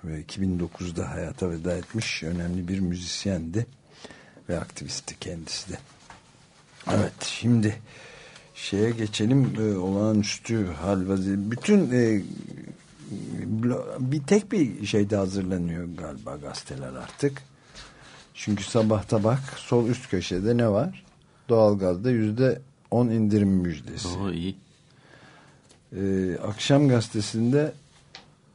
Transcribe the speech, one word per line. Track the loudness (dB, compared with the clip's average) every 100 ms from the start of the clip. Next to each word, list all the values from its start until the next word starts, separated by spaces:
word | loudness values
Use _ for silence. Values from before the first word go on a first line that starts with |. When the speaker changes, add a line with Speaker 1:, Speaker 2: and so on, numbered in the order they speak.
Speaker 1:
ve | -8 -10
iki | -10 -4
bin | -2 0
dokuzda | -4 -6 -8 -6 -6
hayata | -6 -8 -4 -4
veda | -4 -4
etmiş | -4 -4 -6 -4 -6
önemli | -4 -4 -2 -4 -2
bir | -2
müzisyendi | -2 -2 -6 -6 -2 -2 -2 -4 -6 -10 _ -20 -20 -20 -20 -20 -6
ve | -6
aktivisti | -6 -12 -10 -10 -12 -12
kendisi | -10 -10 -10 -10 -10
de. | -14 -14 -20 -20 -20 _ -20 _ _ _ -16 -2
Evet, | 0 0 -2
şimdi | -10 -2 2 4 4 0 -12 -20 -20 -20 -20 -20 -20 -14
şeye | -4 2 2
geçelim, | 2 -4 0 2 4 4 2
e, | 0 0
olağanüstü | 0 2 4 4 2 -4 -2 -2 -2 -2
hal | 0 0 2
vaziyeti. | 0 0 -2 -2
Bütün, | -4 4 4 6
e, | 4 4 2 -2 -10 -14 -14 -16 -18 -20 -20 -14 -12 -8 -8 -4 -2
blo-, | 0 -2 -6 -6
bir | -2 -2
tek | 2 2 4
bir | 0 0 0 0
şeyde | 2 2 2
hazırlanıyor | 0 -2 -2 -2 -2 -4 -6 -10
galiba | -10 -10 -12 -12
gazeteler | -10 -12 -12 -12 -10
artık. | -12 -14 -2 -2 -2 -16 -20 _ -20 -20 -20 -20 -20 -20
Çünkü | -12 -2 -2
sabahta | 0 2 4 2 2 2
bak, | 2 2 -2 -12
sol | 0 2 2
üst | -2 -2
köşede | -4 -2 -2 2 2
ne | 4
var? | 2 0 -4 -18 _ _ _ 2
Doğalgazda | 6 6 6 2 0 2
yüzde | 2 2 2 2 2 -6 _ _
on | 2 2
indirim | 4 4 6 6
müjdesi. | 4 2 -4 -8 -8 -6
Speaker 2:
Oo, | -4 -4
iyi. | -4 -6 -8 _ _ _ _ -20 -20 -20 -20 -20 _ _ -20 _ -4
Speaker 1:
Ee, | 0 0 0 -2
Akşam | -6 -6 4 6 6
Gazetesi'nde | 4 2 -2 -2 0 2 2 2 -4 -20 _ _ -20 -20 _ _